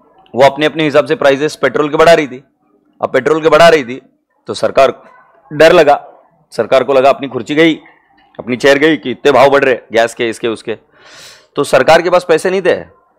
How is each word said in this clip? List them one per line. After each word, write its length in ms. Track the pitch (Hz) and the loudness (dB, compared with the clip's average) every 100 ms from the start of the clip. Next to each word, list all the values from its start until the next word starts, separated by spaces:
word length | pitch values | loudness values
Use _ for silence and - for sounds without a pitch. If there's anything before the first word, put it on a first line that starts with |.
| _ _ _ 113 | _ _ _ 2
वो 100 | 135 | 2
अपने, 200 | 135 151 | 2 -4
अपने 180 | 160 | -2
हिसाब 220 | 156 143 135 | -2 0 0
से 100 | 156 | 0
prices 400 | 139 135 151 - | 0 0 -4 -4
petrol 340 | 135 131 147 | -4 -2 -2
के 80 | 156 | 2
बढ़ा 160 | 160 | 4
रही 140 | 165 135 | 4 0
थी। 160 | 127 _ _ _ _ _ - | -10 _ _ _ _ _ -10
अब 120 | 120 | -6
petrol 280 | 135 131 156 | -2 -2 -2
के 80 | 156 | 0
बढ़ा 200 | 156 170 | 2 2
रही 140 | 160 | 2
थी 180 | 117 131 - _ _ _ - | -2 -14 -20 _ _ _ -16
तो 60 | |
सरकार, 500 | 104 107 117 131 - - _ _ _ - | -6 -4 0 0 -2 -14 _ _ _ -8
डर 200 | 147 160 | 2 4
लगा, 360 | 180 143 139 - - _ _ _ | 4 2 0 -4 -20 _ _ _
सरकार 320 | - 107 135 | -8 -2 0
को 100 | 127 | 0
लगा 160 | 135 135 | 2 2
अपनी 180 | 131 135 | 0 -6
कुर्सी 280 | 123 107 147 | -10 -6 0
गई, 240 | 165 151 - _ _ _ _ - | 0 -2 -10 _ _ _ _ -16
अपनी 160 | 107 123 | -10 -2
चेयर 220 | 139 139 | 0 2
गई 200 | 156 151 | 0 -2
कि 140 | 131 | -6
इतने 200 | 113 143 | -4 0
भाव 180 | 127 139 | 2 4
बढ़ 140 | 139 | 2
रहे 100 | 135 | 0
गैस 400 | 117 - 110 117 | -2 -4 -2 -2
के, 160 | - 117 | -4 -8
इसके, 180 | 107 117 | -6 -8
उसके। 300 | 107 - 104 _ _ _ - - - _ - | -8 -10 -14 _ _ _ -20 -20 -20 _ -8
तो 80 | |
सरकार 380 | 139 139 131 170 | 0 0 4 2
के 80 | 170 | 2
पास 140 | 175 | -2
पैसे 260 | 170 160 190 | 0 -2 -2
नहीं 120 | 190 | -4
थे। 220 | 170 95 82 _ _ | -2 -4 -6 _ _